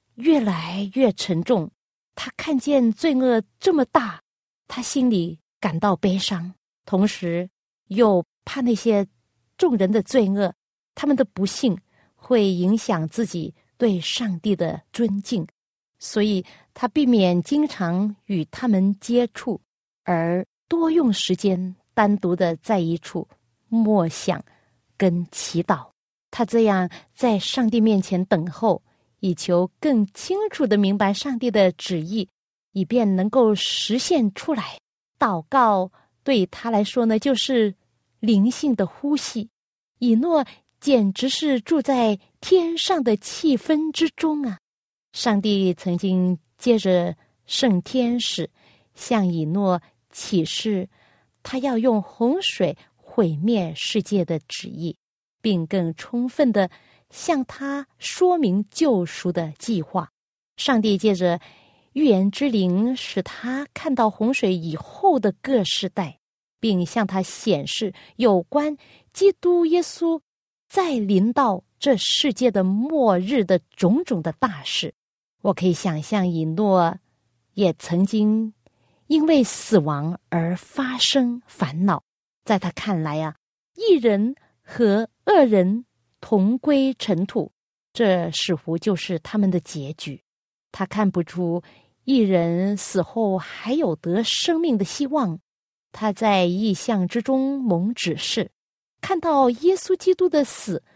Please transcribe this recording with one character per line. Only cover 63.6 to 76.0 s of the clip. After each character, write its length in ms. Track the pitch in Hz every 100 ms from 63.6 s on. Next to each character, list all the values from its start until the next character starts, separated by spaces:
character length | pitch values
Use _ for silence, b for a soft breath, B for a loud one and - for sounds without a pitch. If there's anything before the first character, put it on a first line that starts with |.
| 285
看 220 | - 320 262
到 140 | 214
洪 220 | - 220
水 240 | 269 202 180
以 200 | 165 156
后 440 | - - 392 285
的 120 | 208 -
各 220 | - 262
世 260 | 180 - 190
代， 300 | - 160 - _ _ _ _
并 260 | 226 185 175
向 220 | 233 196
他 160 | 190
显 420 | 180 - 226 156 139
示 260 | - 214 B B -
有 260 | 233 185
关 340 | - 285 302 294 b b b
基 180 | - 392
督 320 | - 349 349 330
耶 160 | 349
稣 380 | 330 - 330 320 - _ _ _ _
再 300 | - 359 254
临 340 | 196 190 214
到 300 | 247 254 185 - _
这 160 | 285 220
世 340 | - - 294
界 200 | 208 247
的 120 | 202
末 540 | 185 202 269 320 233 180
日 260 | 185 269
的 140 | 185 185 - -
种 280 | 180 254
种 180 | 359 190
的 100 | 160
大 300 | - 247 151
事。 300 | - - 165 - _ _ _ _
我 120 | 196
可 120 | - 180
以 60 |
想 300 | 170 190 151